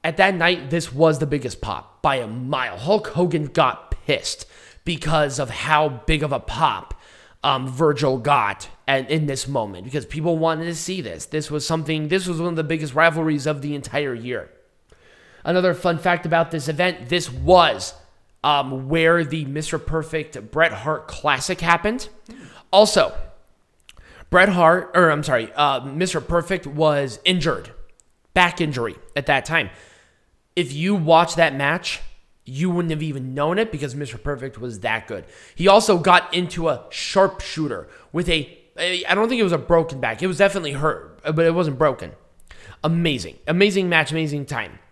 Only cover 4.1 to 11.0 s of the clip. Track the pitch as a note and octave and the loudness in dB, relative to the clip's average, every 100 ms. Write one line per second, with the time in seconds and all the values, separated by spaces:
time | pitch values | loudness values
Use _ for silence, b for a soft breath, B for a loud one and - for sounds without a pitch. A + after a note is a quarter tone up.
4.1 | C#3+ - - - B B B - E3 D3+ | -2 -2 -10 -14 B B B -6 -4 0
5.1 | D#3+ D3 B2+ C3 A2+ C#3+ D3+ D#3 B2 - | 2 2 -2 -6 -6 2 4 4 -2 -2
6.1 | D#3 D3 C3 - B2 D#3 G2 - - b | 0 0 -4 -6 -2 0 0 -10 -16 b
7.1 | b b b - C3+ C3 B2+ D#3+ D3 D3 | b b b 0 0 -2 0 0 2 0
8.1 | C3 B2+ C#3 G#2 G2 - - - C3+ B2+ | 0 2 2 2 -4 -14 -10 -2 -2 0
9.1 | D#3+ D3 C3+ B2+ C#3 G#2 F2+ G#2+ C#3+ G#2+ | -2 -2 -4 -4 -4 -4 -10 -8 -8 -6
10.1 | D3 D#3+ D#3+ D#3+ D#3 E3+ E3 - F#3 | -4 -2 0 0 -2 -6 -8 -6 -8